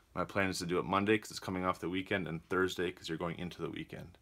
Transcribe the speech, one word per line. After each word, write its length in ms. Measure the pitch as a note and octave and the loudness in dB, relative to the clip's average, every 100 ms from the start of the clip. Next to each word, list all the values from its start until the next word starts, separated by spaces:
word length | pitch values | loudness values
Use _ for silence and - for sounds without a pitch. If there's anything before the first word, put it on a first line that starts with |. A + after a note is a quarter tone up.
| _ | _
My 100 | F#2 | -4
plan 240 | F2 G#2 G2 | 0 2 2
is 100 | F2+ | 0
to 80 | F2 | 0
do 120 | F2 | 0
it 60 | |
Monday 340 | C2+ F#2+ G2+ G#2+ | 4 4 6 4
'cause 120 | - | 2
it's 80 | - | -8
coming 260 | - F#2 | -4 0
off 140 | F#2 F2+ | 0 0
the 120 | E2+ | -2
weekend, 360 | F#2+ F#2+ G2+ D#2+ | -2 0 0 0
and 200 | E2 - | -4 0
Thursday 420 | F#2 F#2 - F2 | 2 4 2 -2
'cause 180 | - - | -2 -6
you're 100 | D#2+ | -4
going 200 | F2 D#2+ | -2 -2
into 220 | F2 - | -6 -6
the 100 | D#2+ | -6
weekend. 460 | D#2 D#2+ - D#2+ - | -6 -8 -10 -12 -16